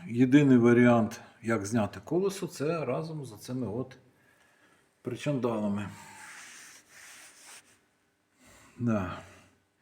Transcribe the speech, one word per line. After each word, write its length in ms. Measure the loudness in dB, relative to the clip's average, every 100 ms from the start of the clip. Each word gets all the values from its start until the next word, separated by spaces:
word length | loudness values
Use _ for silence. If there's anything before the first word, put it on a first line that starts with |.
| -6
єдиний 520 | 0 4 6 6 6
варіант, 600 | 8 8 6 6 2 -6 -18 -10
як 240 | -4 -4 -2
зняти 340 | -2 -2 -6
колесо, 420 | -4 -2 -2 -4 -10
це 380 | -6 -6 -4
разом 400 | -4 -6 -8 -12
з 80 | -12
оцими 340 | -16 -10 -8 -6
от 300 | -6 -10 -14 _ _ _ _ _ _ _ _ _ _
причандалами. 840 | -12 -6 -4 -2 -2 -2 -2 -4 -8 -14 -20 -20 -20 -20 -20 -20 -20 -20 _ -20 -20 -20 -20 -20 -20 -20 _ _ _ _ _ _ _ _ -20 -20 -20 -6
Да. 400 | -2 -2 -4 -10 -18 -20 _ _ _ _